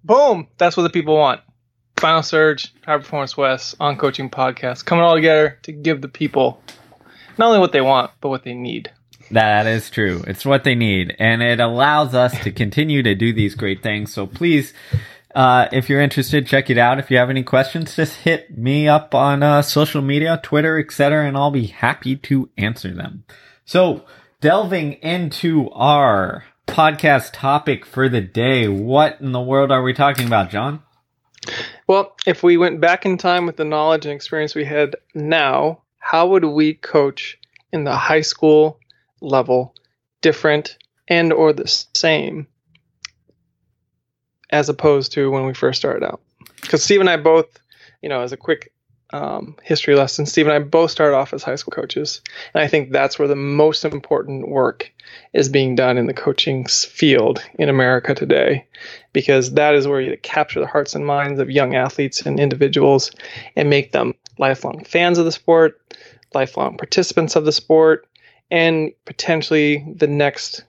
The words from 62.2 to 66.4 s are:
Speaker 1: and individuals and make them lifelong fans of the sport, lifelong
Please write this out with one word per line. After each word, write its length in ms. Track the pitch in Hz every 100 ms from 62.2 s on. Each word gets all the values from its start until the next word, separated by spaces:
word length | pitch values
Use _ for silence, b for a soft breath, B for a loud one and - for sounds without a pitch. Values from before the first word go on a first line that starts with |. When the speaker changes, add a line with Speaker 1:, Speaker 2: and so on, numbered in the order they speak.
Speaker 1:
and 180 | 147 139
individuals 720 | 143 131 139 139 139 135 - B B B B -
and 120 | 147
make 220 | 143 139
them 220 | 135 123 - - -
lifelong 460 | 135 131 143 151 -
fans 320 | 170 175 175
of 80 | 165
the 60 |
sport, 500 | - - 165 160 _ _ B B B _
lifelong 440 | -